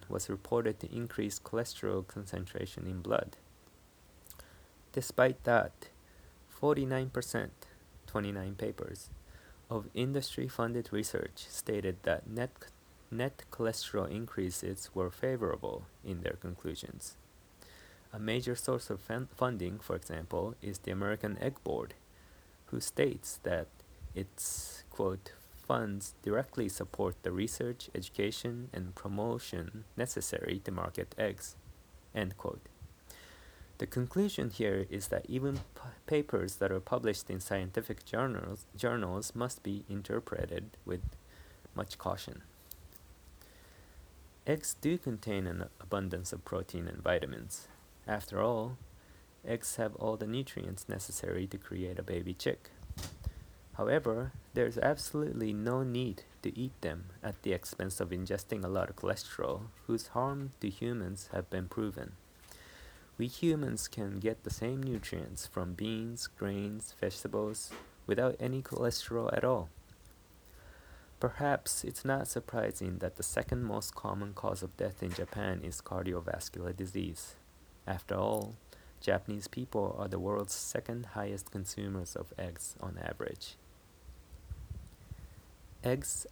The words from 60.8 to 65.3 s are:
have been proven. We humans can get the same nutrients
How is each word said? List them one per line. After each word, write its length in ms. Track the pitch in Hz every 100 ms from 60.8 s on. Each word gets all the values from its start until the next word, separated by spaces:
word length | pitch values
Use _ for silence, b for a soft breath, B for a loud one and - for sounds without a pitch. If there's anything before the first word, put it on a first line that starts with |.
| 117 120 92 98 -
have 160 | 92 90
been 180 | 92 90
proven. 460 | - 107 82 - - - - B B B B B B B -
We 100 | 123
humans 600 | - 170 156 135 113 -
can 320 | - 101 101
get 240 | 107 113
the 60 | -
same 340 | - 113 135
nutrients 640 | 135 117 - 85 64